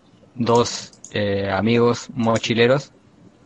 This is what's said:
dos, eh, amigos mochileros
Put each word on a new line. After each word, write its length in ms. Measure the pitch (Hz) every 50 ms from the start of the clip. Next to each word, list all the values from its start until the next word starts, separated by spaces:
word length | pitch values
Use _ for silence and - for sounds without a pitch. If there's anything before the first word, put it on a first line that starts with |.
| _ _ _ _ _ _ -
dos, 580 | 123 117 120 117 120 120 - - - - - - - - -
eh, 380 | - 104 104 101 98 98 98 98
amigos 580 | 95 95 101 113 117 117 120 120 117 - - - -
mochileros 800 | 123 113 113 113 110 - - 131 117 117 120 135 147 - - _ _ _ _ _ _ - - _ _ _